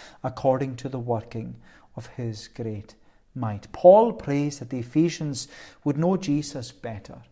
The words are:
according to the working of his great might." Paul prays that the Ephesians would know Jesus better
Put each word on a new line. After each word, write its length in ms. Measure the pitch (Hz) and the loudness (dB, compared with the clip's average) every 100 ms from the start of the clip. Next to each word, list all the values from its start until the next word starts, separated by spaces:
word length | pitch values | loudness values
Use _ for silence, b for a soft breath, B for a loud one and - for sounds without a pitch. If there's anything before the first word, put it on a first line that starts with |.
| B B | B B
according 520 | 135 - 139 131 135 123 | -10 0 2 2 0 -6
to 140 | 139 | -8
the 100 | 127 | -6
working 560 | 120 113 - 113 120 120 b b b - | -4 -4 -4 -10 -10 -14 b b b -16
of 100 | - | -14
his 420 | - 117 107 - | -8 -8 -8 -12
great 460 | - 113 107 - - _ _ _ | -10 -8 -8 -12 -20 _ _ _
might." 380 | 131 113 101 - | -8 -6 -6 -10
Paul 420 | - 180 202 233 | 6 10 10 8
prays 460 | - - 143 147 143 | 0 -2 0 0 -4
that 100 | 120 | -8
the 100 | 127 | -8
Ephesians 680 | 120 151 170 - 151 127 - B B B | -2 2 2 0 -6 -6 -10 B B B
would 140 | 143 143 | -4 0
know 180 | 170 190 | 2 0
Jesus 540 | 185 147 147 139 117 | 0 -2 -2 -8 -12
better 520 | - 117 104 - - - | -12 -12 -12 -14 -20 -20